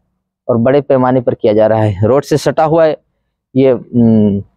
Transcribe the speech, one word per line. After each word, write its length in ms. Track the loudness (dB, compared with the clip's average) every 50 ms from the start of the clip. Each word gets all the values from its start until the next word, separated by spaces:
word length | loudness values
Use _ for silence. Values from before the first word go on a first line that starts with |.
| _ _ _ _ _ _ _ _ _ -4
और 80 | -2 0
बड़े 220 | 0 0 0 0 0
पैमाने 380 | 0 -2 0 0 0 0 -2
पर 140 | -2 -4 -6
किया 180 | -2 -2 -2 0
जा 140 | 2 2
रहा 140 | 2 2 0
है। 260 | 0 -2 -2 -2 -2
रोड 180 | 0 0 0 0
से 120 | -2 -4
सटा 280 | -2 -2 -4 -2 -2 -2
हुआ 220 | 0 0 0 0
ये, 840 | 0 -2 -4 _ _ _ _ _ _ _ _ _ _ _ 0 2 2
हम्म, 720 | 2 0 -4 -4 -2 0 2 2 4 2 2 0 0 -2 -6 -10 _